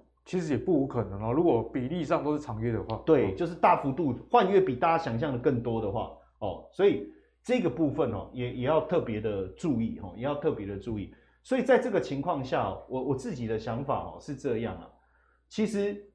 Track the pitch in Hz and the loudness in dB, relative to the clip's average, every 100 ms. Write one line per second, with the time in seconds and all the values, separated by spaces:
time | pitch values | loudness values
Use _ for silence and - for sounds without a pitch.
0 | _ _ - 180 160 123 - 156 131 120 | _ _ -6 -4 0 0 2 2 2 -2
1 | 98 98 110 135 175 117 113 135 123 175 | -4 -4 0 2 4 4 0 -4 -4 -4
2 | 139 160 143 147 147 110 117 110 92 113 | 0 0 0 -2 -4 -4 -2 -2 -4 -2
3 | - 156 98 - 165 170 180 170 143 127 | 4 4 4 0 -4 4 4 4 2 -2
4 | 147 120 - 240 185 196 190 - 170 165 | -2 -2 4 4 6 4 4 2 2 2
5 | 127 113 151 123 151 127 120 113 104 110 | 0 -2 -2 0 0 0 0 -2 -2 -2
6 | 98 - _ - 104 85 - - 202 - | -4 -10 _ -8 -6 -6 -8 4 4 4
7 | - - _ _ - 247 170 - 151 143 | -4 -16 _ _ 0 2 2 2 0 2
8 | 131 98 - 127 120 120 127 156 156 175 | 0 -2 -6 -6 -6 -2 0 0 2 0
9 | 123 107 107 98 95 - 175 117 110 - | 0 -2 -2 -2 -6 -4 -2 0 -2 -4
10 | 95 98 135 147 156 110 101 98 107 107 | -12 -6 -4 -2 -2 -2 -4 -8 -6 -6
11 | 87 - _ _ - 262 247 240 247 190 | -8 -12 _ _ -2 0 4 4 4 0
12 | - 139 160 147 123 156 104 92 - 131 | 0 -4 -2 -2 -2 -2 -2 -4 -6 -4
13 | 131 131 240 139 110 110 120 117 143 110 | -2 -4 -4 -6 -4 -4 -4 -4 -2 -4
14 | 82 85 - 139 135 113 117 82 82 _ | -4 -12 -12 -6 -4 -2 -4 -8 -14 _
15 | _ _ _ _ _ - 214 202 202 202 | _ _ _ _ _ -2 -2 0 -2 -4
16 | - | -12